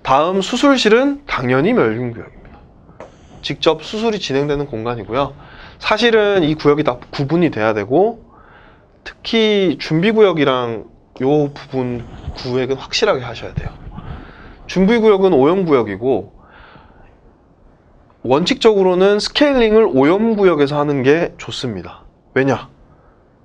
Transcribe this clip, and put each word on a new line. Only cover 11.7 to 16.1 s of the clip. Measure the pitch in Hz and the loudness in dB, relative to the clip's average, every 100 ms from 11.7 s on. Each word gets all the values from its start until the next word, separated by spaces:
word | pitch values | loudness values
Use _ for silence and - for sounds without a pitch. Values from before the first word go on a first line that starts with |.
| 131 127 123 123 - - | -6 -4 -6 -12 -14 -14
구획은 | - 131 123 127 127 | -10 -4 -4 -2 -6
확실하게 | - - 214 147 | -6 -2 0 0
하셔야 | 120 113 101 | -4 -12 -10
돼요. | - - - - - - - - - - - - | -8 -8 -12 -18 -16 -14 -16 -16 -20 -20 -20 -6
준비구역은 | 180 190 240 220 196 190 | 0 2 4 4 4 4
오염구역이고 | 147 139 190 170 135 107 98 123 | 4 4 2 2 0 0 -4 -2